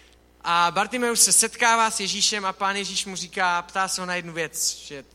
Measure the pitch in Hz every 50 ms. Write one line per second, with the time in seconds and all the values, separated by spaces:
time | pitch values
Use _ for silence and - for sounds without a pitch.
0 | - - - _ _ _ _ _ - - 170 170 175 175 160 185 208 - 233 254
1 | 247 240 233 208 - - 185 - - 220 - - 240 233 226 233 226 220 214 -
2 | 202 185 180 202 196 - 214 208 196 190 190 - 196 190 196 202 196 175 190 180
3 | - 208 190 165 175 175 - 196 185 180 175 175 175 - - 196 190 185 - -
4 | 185 180 180 180 170 170 165 165 165 147 - - - - - - - - 147 139
5 | 127 - _